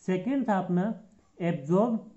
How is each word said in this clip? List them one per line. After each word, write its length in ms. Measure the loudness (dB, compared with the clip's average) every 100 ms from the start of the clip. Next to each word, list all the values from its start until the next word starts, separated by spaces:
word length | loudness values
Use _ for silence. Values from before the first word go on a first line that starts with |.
सेकंड 440 | -4 -2 0 -2 0
था 80 | 0
अपना 340 | 2 0 0 -4 -14 _ _ -4
एब्जॉर्ब 720 | -2 -2 2 2 2 0 -6